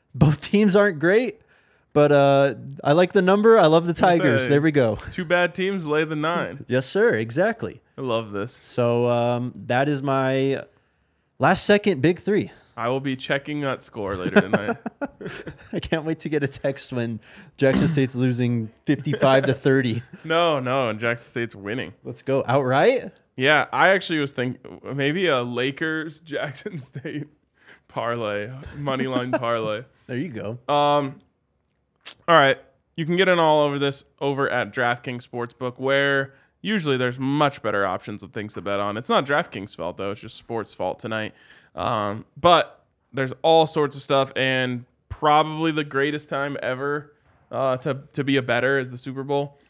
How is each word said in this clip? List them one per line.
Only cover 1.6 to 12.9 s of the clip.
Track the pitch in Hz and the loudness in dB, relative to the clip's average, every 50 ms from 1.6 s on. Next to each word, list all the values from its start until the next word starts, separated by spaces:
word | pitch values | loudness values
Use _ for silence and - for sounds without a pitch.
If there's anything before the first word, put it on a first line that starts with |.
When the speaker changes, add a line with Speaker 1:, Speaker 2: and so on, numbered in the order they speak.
| _ _ _ _ _ _ - | _ _ _ _ _ _ 2
Speaker 1:
but, | 151 147 147 | 4 4 6
uh, | 147 143 139 139 139 135 139 139 120 123 120 131 139 - - | 6 6 6 6 6 6 4 4 2 -2 -10 -16 -14 -6 0
I | 139 147 | 2 4
like | 170 185 180 - | 4 4 4 4
the | 202 180 | 2 4
number. | 185 196 208 208 226 226 226 | 4 4 6 8 8 8 8
I | 180 | 8
love | 156 160 165 165 170 | 8 6 4 4 2
the | 165 - - | 0 2 4
Speaker 2:
I | 185 | 4
was | 175 170 | 4 4
gonna | - 143 - | 4 4 2
Speaker 1:
Tigers. | 135 131 | 2 2
Speaker 2:
say, | 127 | 2
Speaker 1:
There | 143 147 | 2 4
we | 143 160 | 4 4
go. | 147 147 127 113 107 - - - | 4 4 2 2 0 -2 -6 -10
Speaker 2:
two | - - 180 | -8 -8 -2
bad | 156 175 175 180 175 - | 0 2 2 2 2 0
teams, | - 185 190 202 190 160 147 | -2 -4 -2 -2 -4 -4 -2
lay | 147 156 160 | 0 0 0
the | 156 160 | 0 -2
nine. | 151 147 160 175 170 135 90 85 143 - | -4 -2 -2 -2 -2 -4 -4 -8 -10 -8
Speaker 1:
<laughs> | - | -2
Yes, | 123 127 135 | -2 -2 -2
sir. | - - 190 220 240 131 | 0 0 2 2 2 2
Exactly. | 110 113 113 117 147 185 220 226 - - 95 - - _ _ _ - | 2 -2 -2 0 0 0 0 0 -4 -8 -10 -10 -12 _ _ _ -10
Speaker 2:
I | |
love | 135 127 113 113 113 104 101 | -4 -2 -2 -2 -2 -4 -6
this. | 101 101 123 - | -6 -6 -6 -8
Speaker 1:
So, | - - - - - 123 120 120 120 120 120 | -16 -16 -10 -2 0 0 2 2 2 2 2
um, | 120 120 120 120 120 120 123 123 - - - | 2 2 2 0 0 -2 -4 -6 -10 -12 -6
that | 120 120 127 139 147 | -2 0 0 2 0
is | 147 135 131 | -2 -2 -2
my | 143 135 135 131 131 131 135 135 135 135 - - - _ _ _ _ _ _ _ _ _ _ _ _ _ - | -2 0 0 0 0 0 0 0 -2 -2 -4 -6 -12 _ _ _ _ _ _ _ _ _ _ _ _ _ 0
last | 123 151 180 - - | 2 2 2 2 4
second | - 208 202 202 208 185 131 127 | 4 4 4 4 2 0 2 2
big | 156 175 - | 2 2 2
three. | - 190 214 190 107 92 - - _ _ _ | 0 0 0 0 0 -2 -8 -20 _ _ _
Speaker 2:
I | 113 117 | -6 -4
will | 120 | -2